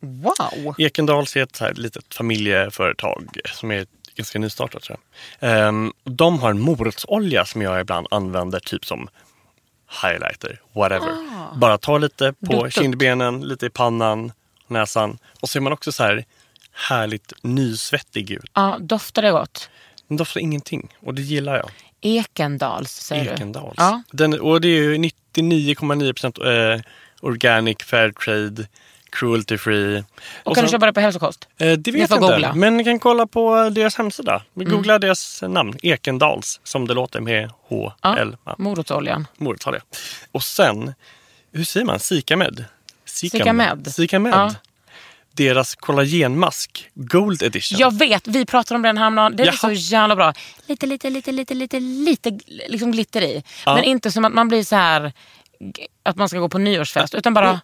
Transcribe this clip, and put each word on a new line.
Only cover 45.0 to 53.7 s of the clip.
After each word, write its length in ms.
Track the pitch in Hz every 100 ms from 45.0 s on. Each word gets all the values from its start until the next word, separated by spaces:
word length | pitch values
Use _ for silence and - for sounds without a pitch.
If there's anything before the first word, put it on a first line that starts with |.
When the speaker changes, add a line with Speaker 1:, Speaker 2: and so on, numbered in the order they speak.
| - - _
Speaker 2:
Deras 420 | - 139 131 131
kollagenmask, 1160 | - - 143 139 170 139 135 175 - - - -
Gold 480 | - 123 175 208 170
Edition. 360 | 113 107 - 196
Speaker 1:
Jag 200 | 254 208
vet, 280 | 294 208 -
vi 180 | 233 254
pratade 300 | 247 226 240
om 60 |
den 160 | 226 214
häromdagen. 380 | 220 220 214 220
Den 100 | 254
Speaker 2:
Jaha. 60 |
Speaker 1:
är 40 | -
så 140 | 226
jävla 440 | 208 165 220 214 208
bra. 180 | 170 147 - - -
Lite, 200 | 285 277
lite, 240 | 269 269
lite, 220 | 262 262
lite, 220 | 262 269
lite, 260 | 254 254 262
lite, 580 | 254 254 302 302 240 202 -
liksom 460 | - - 220 240
glitter 280 | 226 220 226
i. 200 | 170 131 - -
Speaker 2:
Ja. 80 | -